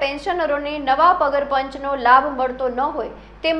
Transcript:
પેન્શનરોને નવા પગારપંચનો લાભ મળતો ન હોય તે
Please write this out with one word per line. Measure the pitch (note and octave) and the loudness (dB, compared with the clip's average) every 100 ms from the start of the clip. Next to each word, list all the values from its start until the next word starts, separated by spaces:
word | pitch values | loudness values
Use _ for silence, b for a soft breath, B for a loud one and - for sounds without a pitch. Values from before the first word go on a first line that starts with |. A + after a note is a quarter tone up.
પેન્શનરોને | C#4 C#4+ G4 F4 D#4 C#4+ C#4+ D4+ | -4 -4 -4 -2 0 -2 -4 -4
નવા | C4+ C4+ A#3+ - | 0 4 4 4
પગારપંચનો | D4 C#4+ C#4 C4+ C4+ C#4 C#4 C4+ | 2 0 0 -2 -2 -6 -6 0
લાભ | A#3+ C4 D4 | 6 6 4
મળતો | C4 B3+ B3 C4 | -2 -4 -2 -4
ન | A#3+ C#4+ D4+ | -2 -4 -4
હોય | F3 - B B | -8 -10 B B
તે | D#4+ D#4+ | -2 0